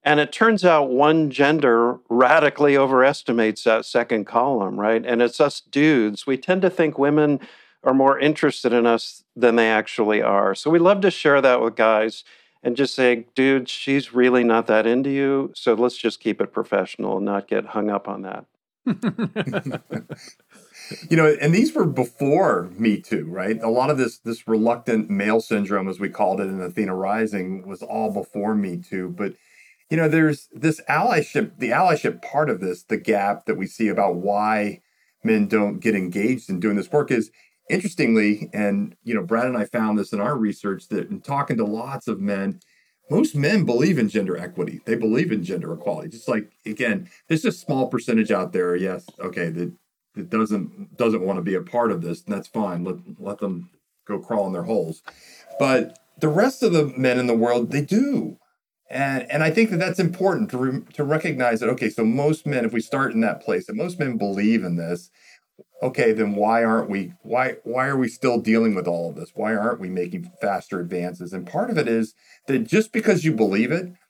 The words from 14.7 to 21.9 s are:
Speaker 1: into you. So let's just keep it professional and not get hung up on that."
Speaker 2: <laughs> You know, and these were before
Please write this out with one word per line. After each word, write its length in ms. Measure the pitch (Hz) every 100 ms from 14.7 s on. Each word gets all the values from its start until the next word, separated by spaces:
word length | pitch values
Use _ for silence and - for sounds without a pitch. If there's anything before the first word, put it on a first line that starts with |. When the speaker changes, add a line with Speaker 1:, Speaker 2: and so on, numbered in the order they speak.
| 110 113
Speaker 1:
into 220 | 123 139
you. 420 | 139 139 139 139
So 200 | - -
let's 240 | 110 123 -
just 240 | 113 -
keep 180 | 113 101
it 140 | 98
professional 640 | 107 110 98 92 - 104 98
and 80 |
not 240 | 101 101 -
get 160 | 104 104
hung 220 | 107 104
up 180 | 101 -
on 140 | 101
that." 240 | 95 104 - _ _ _
Speaker 2:
<laughs> 1300 | 254 - 226 - 220 220 - 208 135 - _ 165 - 147 - _ _ - _ - - - 160
You 80 | 160
know, 180 | 156 147
and 140 | 147
these 220 | 175 311
were 100 | 302
before 840 | 170